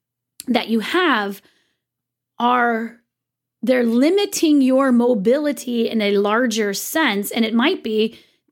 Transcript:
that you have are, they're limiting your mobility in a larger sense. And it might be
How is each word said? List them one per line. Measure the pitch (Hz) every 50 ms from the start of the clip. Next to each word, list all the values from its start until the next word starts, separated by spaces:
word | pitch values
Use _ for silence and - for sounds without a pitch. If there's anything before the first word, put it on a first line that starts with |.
| _ _ _ _ _ _ _ - - -
that | 233 233 - -
you | 226 226
have | 202 - - 349 370 320 254 214 202 202 202 - _ _ _ _ _ _ _ _ _ _ _ _ _ _ _ _ _ _ _ -
are, | 233 240 247 247 240 240 233 226 233 226 - _ _ _ _ _ _ _ _ _ _ _ _ -
they're | - 233 254 254 240
limiting | 226 226 240 269 320 381 403 403 403 - - 349 311 294 285
your | 262 254 262 262 269 269
mobility | 247 233 240 240 254 202 180 226 254 302 294 294 277 - - 247 240 233 226 -
in | - 220
a | 208 202 202 196
larger | 202 202 214 233 262 240 208 226 208 202 196
sense. | 196 - - - 320 320 247 202 202 202 -
And | - 240 226
it | 220 220
might | 233 240 330 381 - -
be | 233 220 214 220 220 226 - _ _ _ _ _ _